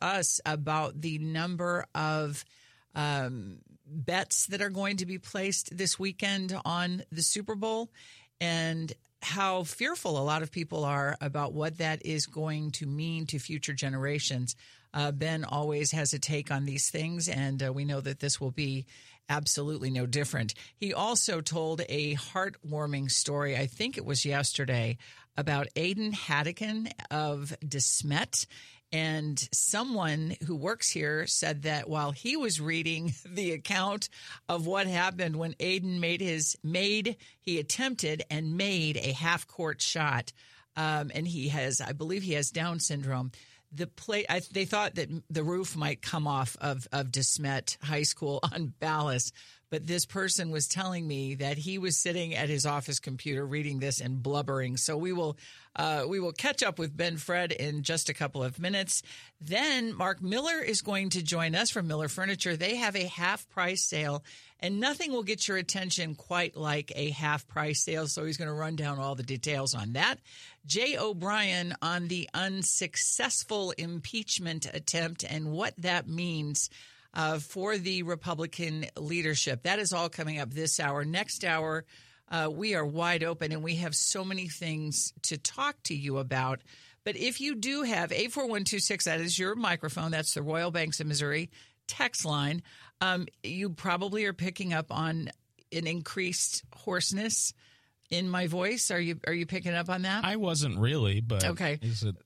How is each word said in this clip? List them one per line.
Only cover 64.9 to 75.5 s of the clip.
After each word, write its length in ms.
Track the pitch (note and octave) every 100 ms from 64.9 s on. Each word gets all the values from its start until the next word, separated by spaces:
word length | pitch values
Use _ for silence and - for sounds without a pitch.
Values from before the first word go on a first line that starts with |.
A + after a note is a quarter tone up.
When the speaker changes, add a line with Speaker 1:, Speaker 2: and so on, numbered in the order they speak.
| D4 E4
Speaker 1:
will 120 | B3
get 260 | G3+ G#3+ -
your 80 | F#3
attention 600 | F3 G3 F#3 F#3 D#3+ D3+
quite 380 | - F3 E3+
like 380 | - D3+ D3 D3
a 140 | - D3
half 400 | C#3+ D3+ D3 -
price 340 | D#3 D3+ D3
sale. 240 | - D#3+ D3+
So 180 | E3 D#3
he's 100 | D3+
gonna 160 | D#3
run 240 | D3+ D#3 D#3+
down 220 | D3 C#3
all 160 | C#3
the 80 | C3+
details 520 | B2 C3 D3+ C#3+ C3+
on 200 | A2 G#2
that. 240 | B2+ G#3 C4+ - - - - D3
Jay 320 | E3+ B3+ C#4+
O'Brien 760 | G#3+ F#3 F#3 G#3+ G3+ F3+ F3 -
on 280 | D#3+ F3 E3+
the 200 | F3 E3
unsuccessful 1400 | - F#3+ F#3+ - - F3 - - - B3+ - - G#3+ F#3
impeachment 920 | - E3 E3+ - A3+ G#3+ - E3+ D#3+ -
attempt 520 | - D3+ E3+ E3 E3
and 280 | - D#3 D#3